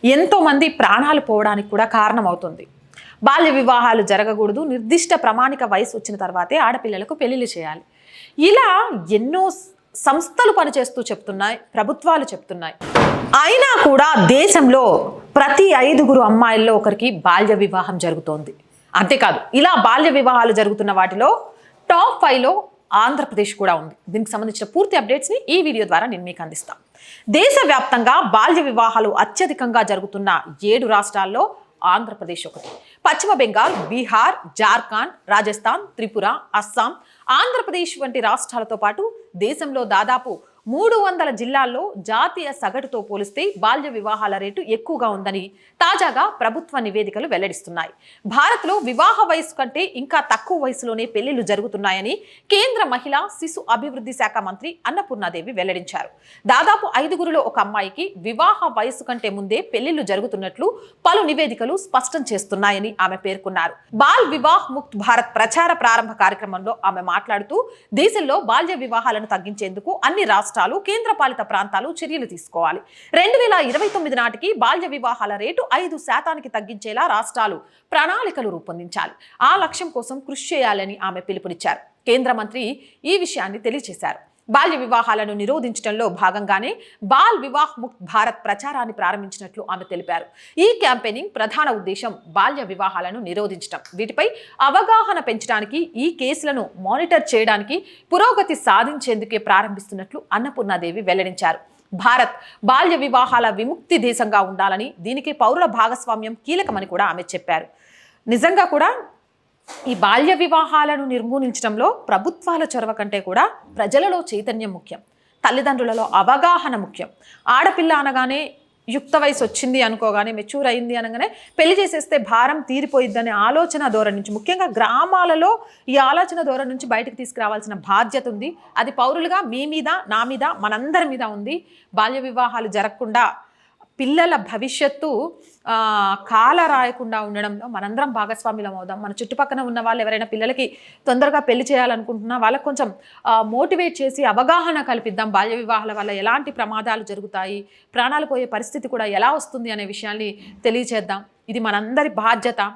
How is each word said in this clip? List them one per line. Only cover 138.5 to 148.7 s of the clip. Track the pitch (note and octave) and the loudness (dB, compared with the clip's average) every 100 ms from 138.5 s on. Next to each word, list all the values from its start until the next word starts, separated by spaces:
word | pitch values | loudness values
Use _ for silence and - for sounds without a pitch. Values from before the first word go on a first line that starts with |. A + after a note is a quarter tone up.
| G#3+ G3+ F#3+ | -6 -8 -12
అవుదాం. | F#3 F#3+ | -12 -12
మన | G#3 | -12
చుట్టుపక్కన | G3+ A3+ B3+ C#4 C4 | -10 -10 -4 -2 -2
ఉన్న | B3 A#3 | -6 -4
వాళ్ళు | A3+ A#3 | -2 -2
ఎవరైనా | A3 A3 A3 | -2 -2 -4
పిల్లలకి | G#3+ A3+ C4 B3+ - - _ - | -4 -2 -2 -4 -6 -20 _ -2
తొందరగా | B3 C#4+ D4 | 2 4 2
పెళ్లి | C#4+ A#3+ B3 | 2 0 2
చేయాలనుకుంటున్నా | C#4 B3 A3+ A3 A3+ A3 B3 | 2 2 -2 -6 -10 -6 0
వాళ్ళకు | A3 C4+ | 0 0
కొంచెం, | C#4+ C#4 B3 F#3+ _ - - | -4 -4 -4 -6 _ -8 0
ఆ, | A3+ | 0
మోటివేట్ | G#3+ A#3 E4 F4 F4 E4+ | 2 0 0 0 -2 -2
చేసి | C4+ C4+ | -4 0
అవగాహన | C4 G#3 C4 E4+ E4+ D#4 | 0 2 2 2 2 -4
కల్పిద్దాం. | C4 A#3 A3+ F#3+ A3 | -4 -4 -6 -6 -2
బాల్య | G3 G#3 A#3 | 0 0 -4
వివాహాల | A3 A3 A3 | -2 -4 -4
వల్ల | G#3+ G3+ | -8 -6
ఎలాంటి | G3+ G3+ C4 D4 | -4 -2 -2 -4
ప్రమాదాలు | C#4 G#3+ A3 A3 A3 | -8 -6 -4 -4 -6
జరుగుతాయి, | G#3 G3+ G3+ G3 F#3+ G3+ G3+ _ _ | -6 -12 -10 -8 -8 -10 -14 _ _
ప్రాణాలు | B3 B3 D4 D4+ | -2 0 0 -2
పోయే | C4 | -4
పరిస్థితి | B3+ A3 A3 | -4 -6 -8